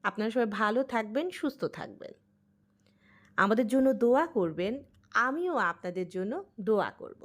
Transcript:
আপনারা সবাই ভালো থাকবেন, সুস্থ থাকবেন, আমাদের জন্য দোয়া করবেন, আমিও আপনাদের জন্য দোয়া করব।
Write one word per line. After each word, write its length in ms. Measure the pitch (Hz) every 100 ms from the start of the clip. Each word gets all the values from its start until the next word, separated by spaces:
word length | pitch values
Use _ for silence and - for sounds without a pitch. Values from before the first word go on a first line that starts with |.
আপনারা 280 | 208 214 214
সবাই 200 | 240 226 202
ভালো 200 | 214 233
থাকবেন, 440 | 269 240 214 233 349
সুস্থ 300 | - 294 - 160 -
থাকবেন, 340 | - 101 - - _ _ _ _ _ _ _ _ _ - _ -
আমাদের 280 | 196 226 220
জন্য 220 | 262 262 220
দোয়া 200 | 233 262 330
করবেন, 480 | 226 170 156 185 269 269 _ _ 208 247
আমিও 280 | 294 359 294 180
আপনাদের 340 | 170 185 175 175
জন্য 240 | 185 196 320 392 -
দোয়া 300 | 196 214 135
করব। 320 | - - -